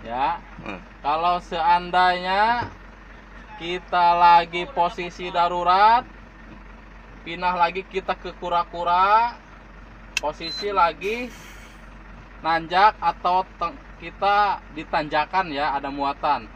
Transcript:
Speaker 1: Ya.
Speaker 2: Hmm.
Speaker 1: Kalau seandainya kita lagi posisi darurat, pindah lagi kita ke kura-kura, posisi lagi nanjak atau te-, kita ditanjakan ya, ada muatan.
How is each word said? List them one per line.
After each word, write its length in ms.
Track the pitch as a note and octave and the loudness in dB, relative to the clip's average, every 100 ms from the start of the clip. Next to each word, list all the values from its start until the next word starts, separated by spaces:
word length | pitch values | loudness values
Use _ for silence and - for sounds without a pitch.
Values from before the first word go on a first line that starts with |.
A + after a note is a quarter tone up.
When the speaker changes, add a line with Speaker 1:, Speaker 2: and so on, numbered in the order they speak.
Speaker 1:
Ya. 400 | A2 A#2+ C#3+ E3+ - - - | -8 -4 -4 -4 -10 -16 -12
Speaker 2:
Hmm. 160 | F#2+ - - | -12 -14 -10
Speaker 1:
Kalau 400 | C#3 D#3 E3+ F3 | -4 0 0 -2
seandainya 1300 | F3 F3 E3 F3 F3 F3+ F3+ F3+ F3+ G3 G#3+ A#3+ A3+ - - - - - - - - - | -4 -2 2 2 2 2 2 2 -2 0 2 0 -4 -12 -20 -20 -20 -20 -20 -20 -20 -14
kita 560 | E3 F3+ - F3+ F3 | -8 -8 -4 2 2
lagi 560 | F3 F3 F3 E3+ F3 F3 | 6 8 6 4 -4 -6
posisi 640 | - F3 F3 F3 - F3+ | -2 -2 -2 -10 -10 -6
darurat, 720 | F3+ F3 F3 F3 F#3 G#3+ A#3 B3+ - - - - - - - - - - - - | 0 0 0 2 6 6 6 0 -16 -20 -20 -20 -20 -20 -20 -20 -20 -20 -20 -14
pindah 320 | E3+ F3+ F3+ | -4 -2 2
lagi 240 | E3+ F3+ | 2 0
kita 320 | F#3 F#3 F3+ | -6 -8 -4
ke 240 | F#3 F#3 E3+ | -6 -6 -10
kura-kura, 960 | F3+ E3+ E3 F3 E3+ F3 F#3+ G#3+ A#3+ A#3 - - - - - - - - | -4 -2 -2 -4 0 2 4 4 2 -6 -20 -20 -20 -20 -20 -20 -10 -6
posisi 480 | C#3+ D3+ E3 - G3+ | -6 -8 -10 -8 -6
lagi 640 | G3 E3+ D#3 F#3 A#3 B3 - - - - - - - - - - - D#3+ | 0 0 0 -6 -6 -8 -14 -20 -20 -20 -20 -20 -20 -20 -20 -20 -10 -2
nanjak 480 | E3 D#3+ F3+ G#3 G#3 | -2 0 4 4 4
atau 400 | E3+ - F3+ F3+ F#3 - | -4 -2 0 0 -2 -6
te-, 240 | E3+ C#3 - - | -8 -8 -20 -18
kita 640 | E3 E3+ G3 G3+ G#3 D#3+ - - | -18 -4 0 2 2 -2 -8 -14
ditanjakan 720 | D#3 E3+ D3+ D3+ D3+ F3+ F3 | -4 -4 0 -2 0 -2 -2
ya, 240 | C#3 D3 | -2 -2
ada 160 | C#3 C#3 | -4 -6
muatan. 560 | C#3 C#3 C#3 D#3 C#3 A2 | -6 -4 -2 -2 -2 -4